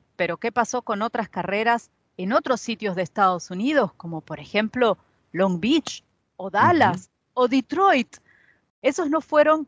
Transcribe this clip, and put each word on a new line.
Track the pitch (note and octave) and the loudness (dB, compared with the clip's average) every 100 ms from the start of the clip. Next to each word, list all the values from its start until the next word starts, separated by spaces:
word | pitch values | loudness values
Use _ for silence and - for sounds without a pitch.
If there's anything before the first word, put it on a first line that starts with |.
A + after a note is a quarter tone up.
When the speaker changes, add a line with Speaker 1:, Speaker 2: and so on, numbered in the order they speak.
| _ - | _ -6
Speaker 1:
¿pero | E3+ E3+ | -4 -2
qué | A#3 | -4
pasó | A#3+ A3 - | -2 -2 -4
con | - G3+ | -6 -4
otras | A3+ - G3+ | -4 -6 -8
carreras | F3+ E3+ G3 A3 A#3 - _ _ - | -8 -4 -2 0 0 -2 _ _ -10
en | F#3 | -2
otros | C#4 C#4+ A#3+ | -2 0 -4
sitios | - A3 G#3 F3+ | -4 -6 -4 -4
de | |
Estados | F3 - F#3+ F3+ - | -6 2 2 2 -6
Unidos, | F3+ B3 D4+ G3+ | -6 -2 0 0
como | _ E3+ D#3+ | _ -12 -12
por | - D3+ | -12 -16
ejemplo | D3 G3+ A3 B3+ A#3 F3+ _ _ _ | -6 -2 -2 0 0 0 _ _ _
Long | E3 F#3+ F3 | -2 0 0
Beach | G3+ D#4 - - _ _ _ - | 2 0 0 -14 _ _ _ -14
o | F#3+ | -6
Dallas | G3 D4 E4+ G#3+ F3+ - _ _ - | 2 4 4 2 0 -10 _ _ -2
Speaker 2:
Ujú. | B3 | 0
Speaker 1:
o | |
Detroit?". | C4+ - D#4+ G4 D#4 - - _ _ _ _ _ _ | 0 -2 0 2 2 0 -10 _ _ _ _ _ _
Esos | - C#4+ D#4 | -2 -2 -2
no | D#4+ | -2
fueron | - D4+ D4+ D#4 | 0 2 4 4